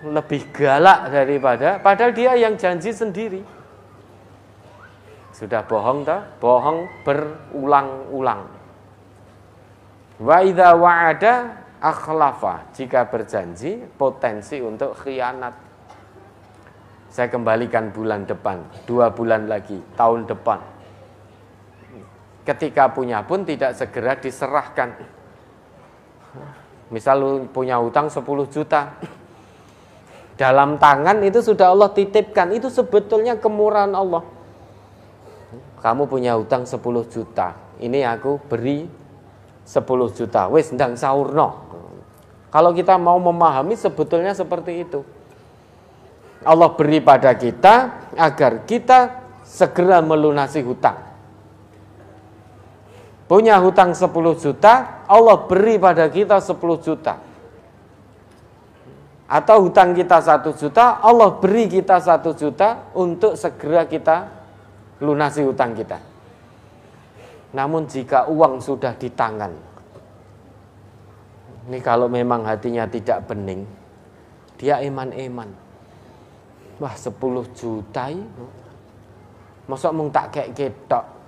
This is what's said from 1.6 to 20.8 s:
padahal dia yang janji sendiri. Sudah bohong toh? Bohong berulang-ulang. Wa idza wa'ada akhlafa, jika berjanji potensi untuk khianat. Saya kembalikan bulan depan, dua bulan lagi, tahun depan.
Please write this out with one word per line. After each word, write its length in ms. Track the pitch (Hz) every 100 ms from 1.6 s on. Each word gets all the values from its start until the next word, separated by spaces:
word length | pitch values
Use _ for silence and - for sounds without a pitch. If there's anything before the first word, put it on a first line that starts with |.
| 147 196
padahal 320 | 196 196 240
dia 240 | 220 247
yang 240 | 254 226 214
janji 320 | 185 175 180
sendiri. 560 | 208 226 180 226 190 202 - - - - - - - - - _ - - - - - - - -
Sudah 320 | - 110 110
bohong 400 | 104 110 107 139
toh? 200 | 143 175 208 -
Bohong 480 | - 123 135 160 175 - -
berulang-ulang. 1400 | 143 151 156 - 143 135 143 139 131 135 135 131 104 95 - - - - _ _ _ - _ _ _ _ _ _ _ _ _
Wa 240 | 110 165
idza 320 | 190 180 180
wa'ada 600 | 170 175 170 170 151 208 247 240 220 - -
akhlafa, 960 | 156 156 156 156 143 123 101 82 -
jika 320 | - 131 127 117
berjanji 720 | 117 104 107 87 87 131 226 247
potensi 640 | - 135 131 127 107 101 143
untuk 400 | 120 107 135 -
khianat. 560 | 139 131 123 131 123 117 - _ - - - - - _ _ - - _ - - _
Saya 160 | - 120
kembalikan 640 | 123 117 113 120 117 110
bulan 320 | 101 110 104 95
depan, 320 | 95 107 92 78 - -
dua 240 | 120 117
bulan 320 | 107 117 110 107
lagi, 320 | 107 98 98 -
tahun 320 | - 117 117 107
depan. 400 | 107 - 101 - -